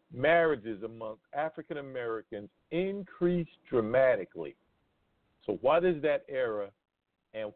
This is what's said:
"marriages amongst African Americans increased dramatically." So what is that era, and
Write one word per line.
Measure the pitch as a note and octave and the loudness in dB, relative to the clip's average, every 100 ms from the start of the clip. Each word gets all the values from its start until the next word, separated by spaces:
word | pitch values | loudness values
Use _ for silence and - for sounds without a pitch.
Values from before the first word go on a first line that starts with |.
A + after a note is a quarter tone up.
| _ | _
"marriages | A#2+ C#3+ E3+ E3 C3 A2 G2 | 0 4 6 4 2 -4 -8
amongst | A2 A2+ A2 A2 _ | -10 -10 -12 -12 _
African | C#3+ D#3 D#3+ D#3 D3+ | -6 -6 -8 -12 -10
Americans | C#3 C3 A#2+ A2+ - G#2 G#2 _ _ | -10 -8 -6 -6 -8 -12 -12 _ _
increased | E3 F#3+ G3+ F#3+ - F3 F3+ D#3+ _ - | -4 -4 -6 -10 -2 0 2 -2 _ -2
dramatically." | B2+ G#2+ B2+ C3 G#2+ F2 E2 D2 - _ _ _ _ _ _ _ _ - | 0 2 4 4 2 -2 -8 -10 -12 _ _ _ _ _ _ _ _ -6
So | F#2+ | 0
what | B2+ E3 F3+ | 2 4 4
is | D3+ | 2
that | D3 C#3 - | 0 0 -2
era, | C3 A#2+ G#2 G2+ - _ _ _ _ _ | -2 0 -2 -6 -12 _ _ _ _ _
and | A2 G#2+ | -10 -10